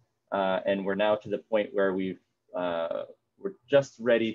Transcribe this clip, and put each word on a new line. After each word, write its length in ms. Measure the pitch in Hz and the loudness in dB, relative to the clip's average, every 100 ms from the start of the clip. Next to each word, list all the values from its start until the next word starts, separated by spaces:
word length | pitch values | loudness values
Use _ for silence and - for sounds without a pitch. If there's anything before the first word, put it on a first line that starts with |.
| _ _ _ | _ _ _
uh, 280 | 98 95 92 98 | 0 0 0 0
and 180 | 98 | -2
we're 100 | 95 | -2
now 220 | 98 107 107 | 0 2 0
to 120 | 107 | -2
the 100 | 101 | -8
point 320 | - 107 104 | -2 -2 0
where 200 | 101 98 | 0 0
we've, 280 | 95 95 - _ _ _ 90 | 0 -4 -6 _ _ _ -6
uh, 460 | 90 85 82 - - - _ _ | -4 -2 -4 -6 -10 -16 _ _
we're 160 | 98 - - | -10 -10 2
just 300 | 139 - - | 2 2 -2
ready 340 | 120 117 113 | 2 2 2